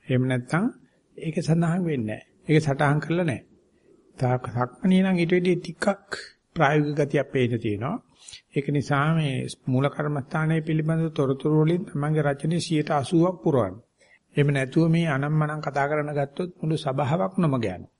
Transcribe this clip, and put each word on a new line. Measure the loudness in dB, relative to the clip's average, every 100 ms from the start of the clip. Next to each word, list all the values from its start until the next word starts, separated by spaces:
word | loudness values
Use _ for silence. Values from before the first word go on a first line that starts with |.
එහෙම | -2 -2
නැත්නම් | 0 -2 -2 -2 -2 -6 _ _ _ -12
ඒක | -6 -6
සඳහන් | 0 0 2 0
වෙන්නේ | -2 -2 -4
නෑ. | -8 -12 _
ඒක | 2 2
සටහන් | 2 0 2 2
කරලා | 0 -2 0
නෑ. | -4 -10 _ _ _ _ _ _ -4
තා-, | -2 -2 -4 -4 -4
සක්මණේ | -2 2 4
නම් | 4 2
ඊට | 2
වැඩිය | 2 2 0
ටිකක් | -2 -4 -2 -2 _ -14 -14 _ _
ප්‍රායෝගික | 0 2 4 2 0
ගතියක් | 0 0 0
පේන්න | 0 0 0
තියෙනවා. | -2 -4 -4 -6 _ _ -20 -20 _
ඒක | -6 -2
නිසා | -2 0 0 2
මේ | 2 0 -2 -6 -8
මූල | -2 0 0
කර්මස්ථානයේ | -2 -4 -4 -4 -2 0 0
පිළිබඳ | 0 -2 0 0 -2
තොරතුරු | 0 0 0 2 4
වලින් | 4 2
තමන්ගේ | -2 -6 -2 0
රචනයේ | 0 -2 -2 -2
සියයට | 0 -2 0
අසූවක් | -2 2 2 2 0
පුරවන්න. | 0 2 0 -4 _ _ _ _ _ 0
එහෙම | 2
නැතුව | 2 0 2 4
මේ | 4 2
අනම්මනම් | 0 0 0 0 -2
කතා | -4 -2 0
කරන්න | 0 -2
ගත්තොත් | -2 -4 -4 -10
මුළු | -6 -4 -2
සභාවක්ම | -2 -2 0 0 -2 0
නොමග | 0 0
යනවා. | -2 -6 -14 _